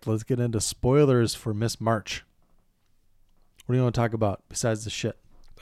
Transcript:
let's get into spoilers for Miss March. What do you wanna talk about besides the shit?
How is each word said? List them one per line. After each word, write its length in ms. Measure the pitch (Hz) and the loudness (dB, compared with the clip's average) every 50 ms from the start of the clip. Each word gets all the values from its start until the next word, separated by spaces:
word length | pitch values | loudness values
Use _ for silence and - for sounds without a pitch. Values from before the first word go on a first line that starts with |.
| - | -2
let's 160 | 110 110 107 110 | -2 -2 -2 -2
get 160 | - 131 120 | -4 -2 -2
into 220 | 123 120 113 101 | 0 -2 -2 -2
spoilers 720 | - - - - - 123 135 147 147 135 127 120 113 104 - | -4 -4 -6 -2 0 2 4 6 6 6 6 4 4 2 0
for 180 | - - 113 104 | -6 -6 -6 -4
Miss 280 | 104 113 113 - - | -2 -2 -2 -4 -2
March. 420 | 110 113 113 104 - - - - - _ _ _ _ _ _ _ _ _ _ _ _ _ _ _ _ _ _ _ _ _ _ _ _ _ _ _ - | -2 0 0 0 -2 -8 -12 -12 -12 _ _ _ _ _ _ _ _ _ _ _ _ _ _ _ _ _ _ _ _ _ _ _ _ _ _ _ -4
What 80 | - 123 | -2 0
do 40 | |
you 40 | 127 127 | 2 2
wanna 80 | 123 | 0
talk 220 | 110 123 117 113 113 | 0 0 -2 -2 0
about 300 | 110 110 101 95 - _ | 0 -2 -2 -2 -4 _
besides 360 | - - - - 117 110 107 113 | -12 -8 -4 -2 -2 -2 -2 -6
the 60 | 104 | -10
shit? 260 | - - - 110 - _ _ _ - - - - - - | -8 -6 -6 -6 -6 _ _ _ -20 -20 -20 -20 -20 -14